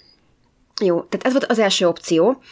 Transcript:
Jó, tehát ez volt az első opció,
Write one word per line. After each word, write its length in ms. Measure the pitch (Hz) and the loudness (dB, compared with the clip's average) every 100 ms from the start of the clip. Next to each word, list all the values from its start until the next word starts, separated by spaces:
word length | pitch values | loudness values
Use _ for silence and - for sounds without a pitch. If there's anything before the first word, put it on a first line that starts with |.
| _ _ _ _ _ _ _ - | _ _ _ _ _ _ _ -4
Jó, 200 | 196 170 | -2 -2
tehát 260 | - 196 254 | -4 -6 -2
ez 60 | |
volt 120 | 262 | -2
az 140 | - 226 | 0 0
első 280 | 202 - 175 | 0 2 0
opció, 560 | 165 - 165 190 269 - | 0 0 2 2 0 -6